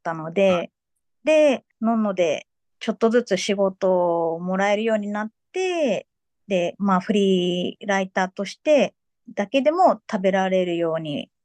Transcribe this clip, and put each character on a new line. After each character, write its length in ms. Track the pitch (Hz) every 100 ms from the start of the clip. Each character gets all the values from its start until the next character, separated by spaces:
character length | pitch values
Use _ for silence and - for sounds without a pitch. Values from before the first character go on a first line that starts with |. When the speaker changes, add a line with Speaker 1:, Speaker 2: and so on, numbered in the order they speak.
Speaker 1:
た 100 | 170
の 200 | 165 160
で、 180 | 175 196
Speaker 2:
は 120 | 175
い。 60 | - _ _ _ _ _
Speaker 1:
で、 420 | 285 311 302 247 - _
の 160 | 226 226
の 180 | 208
で、 340 | 190 165 139 - _ _ _
ち 120 | -
ょ 20 |
っ 60 | 208
と 100 | 220
ず 140 | 233
つ 140 | 233 190
仕 180 | -
事 800 | 202 196 190 190 180 175 170 165
を 40 | 165
も 180 | 180 190
ら 160 | 202
え 40 | 208
る 80 |
よ 120 | 220 214
う 20 |
に 100 | 202
な 160 | 208
っ 60 | 214 - _
て、 540 | 370 370 339 277 175 - _ _ _ -
で、 280 | 190 175 -
ま 180 | 202 180
あ、 40 |
フ 140 | 185
リ 640 | 208 196 185 180 180 180 -
ー 40 | 208
ラ 140 | 196
イ 80 | 190
タ 160 | 196
ー 60 | 185
と 140 | -
し 120 | 190 -
て 380 | 302 294 190 - _ _ -
だ 120 | - 202
け 160 | 269
で 100 | 269
も 280 | 339 339 214 -
食 140 | 208
べ 60 | 190
ら 200 | 190 190
れ 140 | 190
る 120 | 180 170
よ 200 | 165 160
う 20 |
に、 300 | 156 - - _